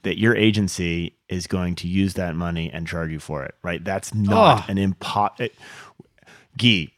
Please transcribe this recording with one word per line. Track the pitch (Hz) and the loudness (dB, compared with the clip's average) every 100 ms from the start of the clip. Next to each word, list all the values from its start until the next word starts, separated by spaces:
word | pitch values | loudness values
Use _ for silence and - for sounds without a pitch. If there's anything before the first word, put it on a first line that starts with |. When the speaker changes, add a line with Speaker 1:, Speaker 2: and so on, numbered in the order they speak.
Speaker 1:
that | 98 87 | -4 2
your | 110 | 2
agency | 110 110 107 98 - 87 85 85 _ _ | 6 4 4 0 -2 -4 -4 -6 _ _
is | 92 85 | -8 -4
going | 92 90 87 | -4 -4 -4
to | 87 | -4
use | 95 95 | 0 0
that | 90 90 | 0 -6
money | 80 87 85 82 | -4 -4 -4 -6
and | 82 82 | -8 -8
charge | 87 82 | -6 -6
you | 78 | -8
for | - 76 | -8 -8
it, | 67 - | -8 -10
right? | 90 87 | -8 -6
That's | 92 98 - | -4 -6 -4
not | 107 101 107 196 117 | -2 2 6 6 6
Speaker 2:
Ugh. | - | 2
Speaker 1:
an | 98 98 | 0 0
impo-, | 92 - - 101 - | -2 -4 -2 -2 -2
it, | 120 _ - - - _ - _ _ - _ - | -10 _ -20 -20 -20 _ -20 _ _ -20 _ 2
Guy, | 120 104 76 | 4 4 0